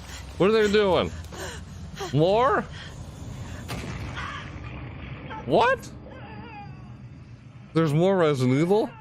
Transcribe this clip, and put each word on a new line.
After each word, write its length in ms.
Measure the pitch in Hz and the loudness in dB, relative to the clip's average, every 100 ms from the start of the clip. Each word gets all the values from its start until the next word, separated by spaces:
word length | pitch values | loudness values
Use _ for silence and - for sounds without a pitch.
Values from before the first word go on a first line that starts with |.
| - - - - | -14 -12 -12 2
What 120 | 180 | 4
are 40 | |
they 180 | 220 208 | 6 6
doing? 400 | 208 202 160 90 - - - - - - - - - 381 | 6 6 4 2 -2 -12 -10 -10 -10 -12 -12 -12 -10 -2
More? 520 | 147 170 214 254 392 - - - - - - - - - - - - - - - - - - - - - - - - - - - 440 - | 4 4 6 4 4 0 -8 -12 -12 -12 -12 -12 -10 -10 -10 -8 -8 -6 -6 -8 -8 -8 -8 -10 -10 -10 -10 -10 -10 -10 -10 -10 -10 2
What? 440 | - 480 539 - - - 523 880 855 466 427 403 - - - - - - - - - - | 4 4 2 -2 -14 -14 -14 -14 -12 -12 -12 -12 -14 -14 -16 -16 -16 -16 -18 -18 -18 -4
There's 200 | 160 165 | 2 4
more 240 | 147 185 196 | 6 6 6
Resident 420 | 156 139 127 135 | 6 6 4 4
Evil? 300 | 170 208 247 - | 6 4 2 -4